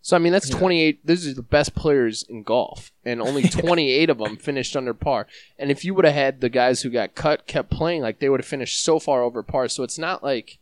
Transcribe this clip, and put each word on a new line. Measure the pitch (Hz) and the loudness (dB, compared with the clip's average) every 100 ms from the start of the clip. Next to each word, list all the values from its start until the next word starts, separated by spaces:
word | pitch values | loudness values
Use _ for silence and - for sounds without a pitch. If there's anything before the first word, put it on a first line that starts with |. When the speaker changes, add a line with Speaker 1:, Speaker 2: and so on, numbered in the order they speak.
Speaker 1:
So, | - 180 | 2 2
I | |
mean, | 170 | 4
that's | 185 139 | 2 0
Speaker 2:
Yeah. | 165 | 0
Speaker 1:
twenty-eight. | 185 170 160 147 147 | 2 4 2 0 0
These | 175 160 | 0 0
are | |
the | 131 | -8
best | 117 147 147 - | 0 0 2 -2
players | 160 143 117 107 | 2 2 2 -2
in | - 113 | -10 -12
golf, | 104 117 - - - _ | -2 0 0 -8 -20 _
and | 120 120 | -6 -4
only | 113 143 | -2 2
Speaker 2:
<laughs> | |
Yeah. | 175 | 2
Speaker 1:
twenty-eight | - 170 175 143 131 160 | 2 2 2 4 2 2
of | 123 | 2
them | 107 110 | -2 -6
finished | - 139 120 143 | -6 -4 -4 -4
under | 127 | -4
par. | 113 151 123 98 - - - | -4 -2 -2 -4 -16 -20 -8
And | 143 | -2
if | 139 | -2
you | 180 | -2
would | 190 | 4
have | 165 | 4
had | 147 135 131 | 4 0 0
the | 127 | 0
guys | 123 123 127 | 2 2 2
who | 131 | -2
got | 120 101 | -2 -4
cut | - 156 156 - | -2 -2 -2 -2
kept | 156 - | -6 -4
playing, | 135 160 170 | -2 -2 -2
like, | 120 110 | -4 -2
they | 139 | 0
would | 131 | 0
have | - | -2
finished | 143 120 - | -8 -4 -2
so | - 160 | 2 0
far | - 131 | 2 0
over | 123 120 | 0 -2
par. | 101 143 123 | -4 -2 -2
So | - | -4
it's | 123 - | -6 -6
not | 165 185 | -6 -4
like | 139 127 - - | -4 -4 -6 -20